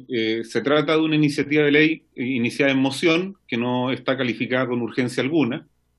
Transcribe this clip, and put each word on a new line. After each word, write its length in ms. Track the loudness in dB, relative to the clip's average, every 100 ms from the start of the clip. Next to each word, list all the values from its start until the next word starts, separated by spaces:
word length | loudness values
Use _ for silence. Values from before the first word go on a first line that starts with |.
| -6
eh, 340 | -4 -2 -2
se 160 | -2 -4
trata 320 | 2 0 2
de 100 | 0
una 140 | 2 2
iniciativa 480 | 2 0 0 2
de 80 | 4
ley, 340 | 4 4 0 _
eh, 100 | -8
iniciada 460 | -4 0 -2 2 2
en 80 | 2
moción, 580 | 0 2 2 2 0 -8 -6
que 80 | -4
no 340 | -2 -2 -2
está 260 | -4 -4 -2
calificada 520 | -2 -2 -2 -2 -2
con 120 | -4
urgencia 420 | -4 -4 -4 -2
alguna. 440 | 0 0 0 -4 -12 _ _